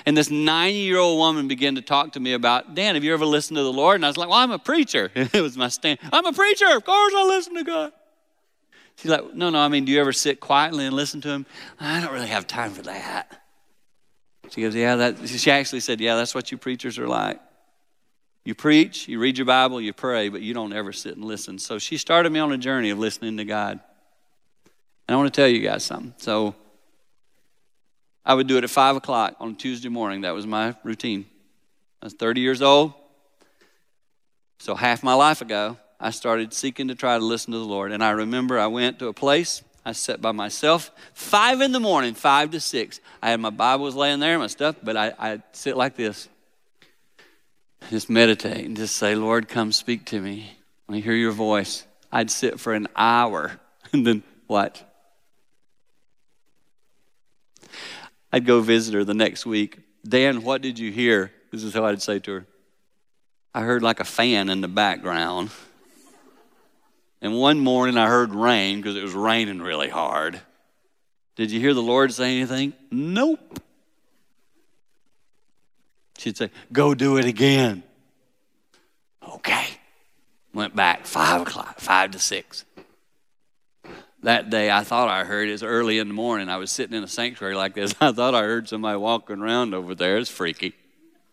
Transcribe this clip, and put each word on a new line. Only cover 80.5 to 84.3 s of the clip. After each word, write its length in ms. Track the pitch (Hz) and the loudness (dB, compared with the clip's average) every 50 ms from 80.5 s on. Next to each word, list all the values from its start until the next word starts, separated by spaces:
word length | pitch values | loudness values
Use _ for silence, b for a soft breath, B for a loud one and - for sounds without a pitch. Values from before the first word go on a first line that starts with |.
Went 220 | - 107 107 95 - | -8 -8 -8 -4 0
back, 320 | 107 95 87 85 - - | 2 2 2 2 0 -4
five 360 | - - 78 80 82 85 87 | -6 -2 0 2 2 2 0
o'clock, 380 | 87 - - - - - - - | -2 -4 -8 -10 -10 -12 -14 -14
five 320 | - - 92 92 95 98 | 0 2 4 4 4 2
to 60 | 98 92 | -2 -4
six. 460 | - - 101 95 - _ - - - _ _ - - _ _ _ _ _ _ _ _ _ _ _ _ _ _ _ _ _ _ _ B B B B B B B _ | -4 -2 -2 -6 -8 _ -18 -18 -18 _ _ -20 -20 _ _ _ _ _ _ _ _ _ _ _ _ _ _ _ _ _ _ _ B B B B B B B _
That 280 | - 117 | 0 2